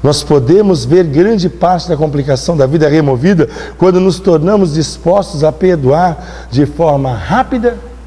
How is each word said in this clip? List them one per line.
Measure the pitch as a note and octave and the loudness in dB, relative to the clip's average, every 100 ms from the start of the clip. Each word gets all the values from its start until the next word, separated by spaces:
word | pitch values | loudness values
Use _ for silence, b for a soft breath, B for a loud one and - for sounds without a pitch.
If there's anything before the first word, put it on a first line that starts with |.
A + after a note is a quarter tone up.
Nós | C#3 D3 | 0 0
podemos | - D3 B2 F#3 G#3 E3 A#2+ | 0 0 4 4 4 0 2
ver | F3 | 2
grande | E3+ C#3 G3 A3+ E3+ | 2 2 2 2 -2
parte | - E3+ F3+ E3+ | -2 0 0 -2
da | D3+ | -2
complicação | D#3 C#3+ C#3 C3 - E3 | -2 -2 -2 -2 -2 0
da | C3 | 2
vida | D#3+ D3+ | 2 2
removida | D#3 D3 B2+ D#3+ F#3+ E3 B B B | 2 2 0 2 2 0 B B B
quando | F#3 F3+ | 2 4
nos | F#3 - | 2 0
tornamos | G3 E3 E3 G#3 F3+ | 0 2 2 0 0
dispostos | D3+ D3+ - E3 G3 F#3+ D3 | -2 -4 -4 0 0 -2 -2
a | D3+ | -2
perdoar | B2+ F#3 F3 C3 D3 F3+ D#3 - - - | 2 0 2 2 2 0 -2 -10 -16 -6
de | A#2 C#3+ | -2 -2
forma | - E3 C#3+ C3+ | 0 0 0 -2
rápida | A2+ - G#3 B3+ B3+ A#3+ A#3 - - | -6 -2 -2 -2 -2 -2 -4 -16 -20